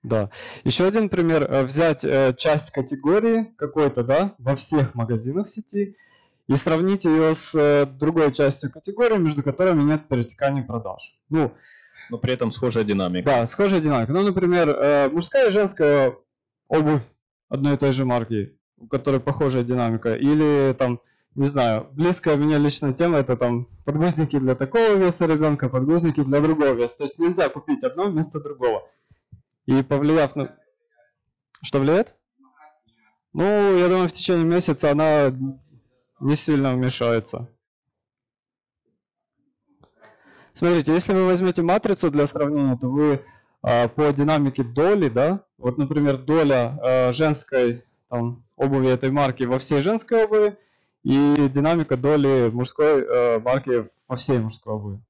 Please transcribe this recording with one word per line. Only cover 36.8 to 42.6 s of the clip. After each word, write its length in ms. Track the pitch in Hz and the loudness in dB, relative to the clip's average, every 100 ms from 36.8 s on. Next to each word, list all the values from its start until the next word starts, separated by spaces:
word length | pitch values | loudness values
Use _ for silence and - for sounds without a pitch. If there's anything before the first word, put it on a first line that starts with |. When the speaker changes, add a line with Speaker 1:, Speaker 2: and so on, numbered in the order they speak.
| 127 - 117 117 110 - 120 _ _ _ _ _ _ _ _ _ _ _ _ _ _ _ _ _ _ _ 285 _ 294 285 _ _ - _ _ _ _ | -2 0 0 0 -2 -12 -14 _ _ _ _ _ _ _ _ _ _ _ _ _ _ _ _ _ _ _ _ _ _ _ _ _ -20 _ _ _ _
Speaker 1:
Смотрите, 380 | - 170 175 147 | -4 0 2 2
если 200 | 165 175 | 0 0
вы 100 | 190 185 | 0 2
возьмёте 360 | 180 185 175 | 2 0 -2
матрицу 480 | 170 208 220 196 170 | 0 0 0 -2 0
для 160 | 147 143 | 0 -2
сравнения, 500 | - 147 147 | -2 -2 0